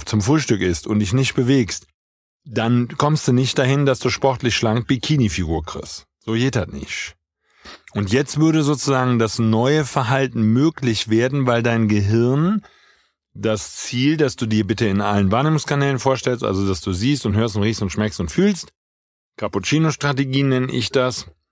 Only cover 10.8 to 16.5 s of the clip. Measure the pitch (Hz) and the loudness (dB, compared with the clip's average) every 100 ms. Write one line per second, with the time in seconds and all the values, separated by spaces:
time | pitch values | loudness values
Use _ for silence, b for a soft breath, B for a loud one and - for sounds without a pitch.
10.8 | 127 107 - 110 127 143 127 117 117 113 | -2 -2 0 2 2 0 0 2 2 2
11.8 | 110 104 98 113 120 135 170 214 b b | 2 2 2 2 2 2 0 -2 b b
12.8 | b b b _ _ - 110 107 - - | b b b _ _ -6 -4 -4 -6 -10
13.8 | - 123 135 156 143 - 113 107 98 113 | -6 -2 0 2 0 0 0 0 0 0
14.8 | 113 98 104 101 98 113 151 156 - 143 | 0 0 2 2 2 2 2 0 0 0
15.8 | 139 135 135 131 - 123 110 | 0 0 0 0 0 -2 0